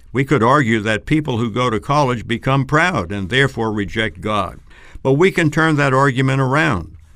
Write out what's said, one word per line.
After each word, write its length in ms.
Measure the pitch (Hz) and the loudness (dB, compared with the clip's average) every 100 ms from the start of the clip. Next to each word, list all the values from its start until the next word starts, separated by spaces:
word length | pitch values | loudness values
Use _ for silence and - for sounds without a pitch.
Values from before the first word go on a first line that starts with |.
| - | -6
We 140 | 123 135 | -4 0
could 160 | 143 | 2
argue 400 | 113 147 113 113 | 4 4 2 0
that 240 | 107 107 - | 0 -4 0
people 320 | 156 147 117 | -2 0 -4
who 140 | 117 | -2
go 180 | 104 123 | -2 -2
to 100 | 110 | -2
college 480 | - 147 135 120 101 | 0 0 0 -2 -4
become 380 | 117 127 139 131 | -4 0 0 2
proud 460 | 151 175 156 82 | 2 2 0 -4
and 180 | 101 92 | -6 -2
therefore 420 | 127 139 127 113 | 0 0 0 -2
reject 500 | 107 95 110 110 - | -2 -4 -4 -4 -6
God. 380 | 104 104 90 - - - - - | -4 -2 -4 -10 -20 -20 -20 -6
But 100 | 135 | 0
we 180 | 139 185 | 2 2
can 200 | 170 156 | 2 0
turn 240 | 160 160 147 | 2 2 2
that 180 | 139 | 2
argument 480 | 131 139 123 135 135 | 2 2 2 0 0
around. 560 | 131 143 160 98 80 - - | 0 0 0 -2 -6 -16 -20